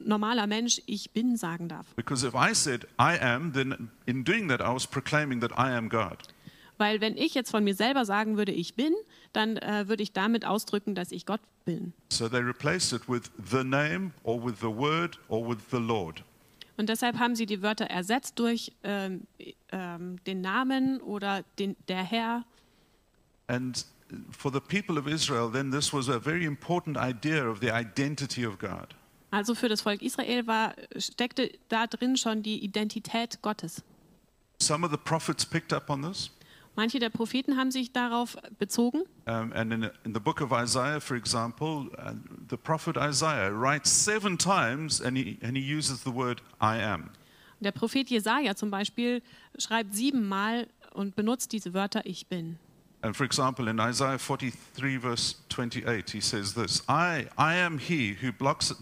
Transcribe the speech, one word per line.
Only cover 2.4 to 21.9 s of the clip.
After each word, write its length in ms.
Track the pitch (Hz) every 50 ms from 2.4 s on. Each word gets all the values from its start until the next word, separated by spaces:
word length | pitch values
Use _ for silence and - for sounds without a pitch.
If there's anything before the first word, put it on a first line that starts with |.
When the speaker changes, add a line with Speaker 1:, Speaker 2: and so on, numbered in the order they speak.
| 135 190 226
Speaker 2:
said, 320 | - - 156 127 117 - - - -
"I 180 | 120 151 170 -
am," 320 | - 123 120 127 160 175 135
then 380 | 135 135 131 - - 117 113 - - -
in 160 | - 123 131 123
doing 240 | 113 196 233 208 170
that, 120 | 127 117
I 120 | - 104 120
was 140 | 127 -
proclaiming 540 | - - 143 - - 151 151 151 143 127 120
that 100 | 120 117 -
I 220 | - 123 135 127
am 140 | 120 113 107
God. 300 | 117 113 107 87 - - - - - - - - - - - - - -
Speaker 1:
Weil 220 | 208 208 220 214
wenn 160 | 208 220 -
ich 180 | - 269 320 -
jetzt 160 | 277 233 -
von 140 | - 214 208
mir 100 | 202 196
selber 300 | 185 208 240 277 277 247
sagen 320 | 196 196 208 220 214 214
würde, 160 | 208 208 202 -
"Ich 220 | - 175 - -
bin", 180 | - 269 311 330 427 440 - - - - - -
dann, 240 | 220 214 220 220
äh, 320 | - - - 208 208 208 190
würde 160 | 226 208 214
ich 80 | 196 -
damit 320 | 190 190 220 233 226 -
ausdrücken, 500 | - 185 208 - - - 208 - - 202
dass 160 | 180 180 -
ich 160 | - 180 -
Gott 140 | - 196 220 - _ _ _ _
bin. 280 | - 170 - 180 175 170 - _ _
Speaker 2:
So 180 | - - 117 113
they 120 | 120 123
replaced 520 | 120 123 123 - - 147 165 185 - - 127
it 160 | 117 - -
with 240 | 127 120 113 - - - 104 90
the 140 | 127 135 131
name 480 | 131 135 143 147 151 165 180 190 185 - - -
or 180 | 110 113 120 117
with 160 | 123 113 98
the 60 | 110
word 520 | 113 110 107 139 147 156 165 170 170 - - -
or 220 | - 113 110 117 117
with 100 | 120 110 - - -
the 60 | 123
Lord. 440 | 117 113 117 107 92 80 80 - - - _ _ _ _ - _ - - _
Speaker 1:
Und 120 | - 214 208
deshalb 300 | 220 226 254 240 233 240
haben 160 | 247 240 247
sie 120 | 226 226
die 160 | 196 214 190 185
Wörter 240 | 208 220 - 214
ersetzt 520 | - - 180 180 185 226 277 - - - -
durch, 340 | 233 233 233 226 - - - _ -
ähm, 380 | 202 202 202 196 190 190 175 - - _ - - - - - _ - -
ähm, 500 | 190 185 175 170 165 175 180 180 180 -
den 160 | - 190 190
Namen 600 | 185 190 196 233 262 262 269 262 262 262 269 254
oder 420 | - - 208 208 202 202 196 196 170 - _ -
den, 160 | 202 196 185 - -
der 160 | -